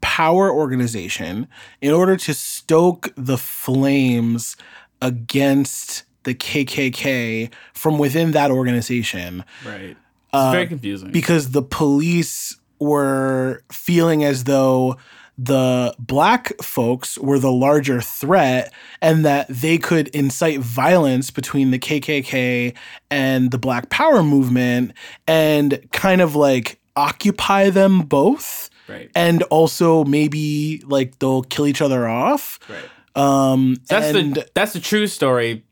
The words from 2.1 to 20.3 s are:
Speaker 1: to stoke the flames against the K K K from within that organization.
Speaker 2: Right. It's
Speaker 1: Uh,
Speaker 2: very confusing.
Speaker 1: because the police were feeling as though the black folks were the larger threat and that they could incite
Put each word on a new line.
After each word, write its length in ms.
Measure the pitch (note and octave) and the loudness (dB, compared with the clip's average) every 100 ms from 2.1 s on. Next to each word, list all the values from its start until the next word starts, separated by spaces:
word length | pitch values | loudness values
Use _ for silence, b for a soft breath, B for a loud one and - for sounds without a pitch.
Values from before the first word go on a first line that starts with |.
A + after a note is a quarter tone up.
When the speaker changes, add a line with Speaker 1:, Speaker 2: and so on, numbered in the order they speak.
| F#3+ | 0
Speaker 1:
to 160 | - | -2
stoke 800 | D3 - - - D#3+ F3 F3 - - | -8 -8 -12 0 4 4 0 -10 -10
the 220 | C3 C3 | -4 -4
flames 1200 | - - - C3 C3+ C#3 C3 A#2+ A#2 A#2 A#2 - B B B _ | -4 -12 -4 0 2 2 2 0 0 -2 -6 -14 B B B _
against 1040 | C3 A#2+ A#2 C#3 C#3 C#3 C#3 - - - - _ | -6 -6 -6 -2 2 2 -2 -6 -12 -14 -16 _
the 100 | - | -10
K 320 | B2 - D3+ C3 | -8 -6 -4 -4
K 240 | - C3+ | -2 -4
K 580 | A#2+ C#3+ B2+ A#2 A2+ A#2 B B | -4 -4 -4 -4 -6 -8 B B
from 240 | - D#3+ D3+ | -4 -2 0
within 340 | D3 D3 E3 | 0 0 0
that 200 | D3+ C#3+ | 2 2
organization. 920 | C3 B2+ A#2+ A#2 B2 A2+ F#2+ F2 F2+ F2+ B G#2+ | 2 0 -2 -2 -4 -4 -8 -10 -12 -16 B -16
Speaker 2:
Right. 260 | G#2 F#2+ | -16 -16
It's 60 | - _ _ _ | -20 _ _ _
Speaker 1:
Uh, 180 | C#3 E3 | 0 2
Speaker 2:
very 160 | F3 E3+ | 0 -2
confusing. 440 | E3 G#2+ G2+ F#2+ | -6 -8 -8 -4
Speaker 1:
because 400 | E3+ - E3+ C3+ | -4 0 0 0
the 100 | C3+ | -4
police 920 | C3 - D3+ C#3+ D#3+ E3+ C#3 - - - _ _ | -4 -2 0 2 2 0 -2 -6 -12 -14 _ _
were 800 | D3 D3 C#3 C3+ C3+ C3 C3 B2+ _ | -2 0 0 0 -2 -2 -4 -6 _
feeling 520 | - - F3 E3 D#3 | -14 -2 2 2 2
as 200 | D3 C3+ B2+ | 0 0 0
though 520 | C#3 C3+ C3 B2+ C3 B B B - | 2 4 2 0 -4 B B B -12
the 560 | B2 C3+ C3 B2+ B2 - | -2 2 2 0 -2 -6
black 540 | A#2 C3+ E3+ B3 - - | -4 2 4 2 -2 -12
folks 560 | - - A#2 B2+ - - | -8 -4 -2 -2 -6 -8
were 220 | C#3 C#3 | 0 0
the 120 | C3 | 2
larger 500 | B2+ C3 D3+ C3+ B2 | 2 4 2 2 -2
threat 680 | A2+ - C#3 F#3 C#3 B2+ - B B B | -4 -8 0 2 4 0 -4 B B B
and 240 | E3 D#3+ D#3 | 2 4 4
that 220 | C#3+ C#3 | 2 -2
they 280 | C3 D#3+ E3 | -4 0 0
could 300 | - E3 D3 | 2 0 0
incite 500 | D3+ C#3 | -2 -2